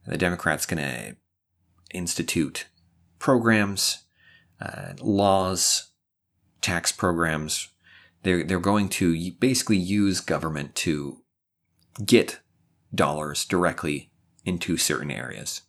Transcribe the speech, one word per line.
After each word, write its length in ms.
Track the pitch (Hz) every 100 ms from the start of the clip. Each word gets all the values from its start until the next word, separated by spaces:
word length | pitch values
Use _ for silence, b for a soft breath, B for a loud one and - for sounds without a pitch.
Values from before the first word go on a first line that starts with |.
| -
The 100 | 78
Democrat's 500 | 90 85 82 78 -
gonna 500 | 82 71 60 52 - _ _ _ _ _ _ _
institute 720 | 92 87 - 82 85 73 - - _ _ _ _ _
programs, 880 | - 127 113 110 101 98 - - b b b b b _
uh, 320 | - - 90 92
laws, 880 | 107 101 101 95 92 92 - - - _ _ _ _ _ _ _
tax 320 | - 85 -
programs. 760 | - 95 85 82 78 78 - - _ b b b b
They're, 220 | 95 90
they're 160 | 78 92
going 280 | 90 104 95
to 240 | - 90
y-, 180 | 82 87 -
basically 380 | 127 127 - 101
use 420 | 90 104 98 90
government 560 | - 76 80 76 69 -
to 420 | - 76 71 67 _ _ _ _ _ _ _ -
get 340 | 101 117 - - _ _ _ _ _
dollars 500 | - 73 76 73 73
directly 680 | - 92 87 82 78 71 - _ _ _
into 320 | - 87 - 80
certain 340 | - 76 73
areas. 520 | 55 64 50 - -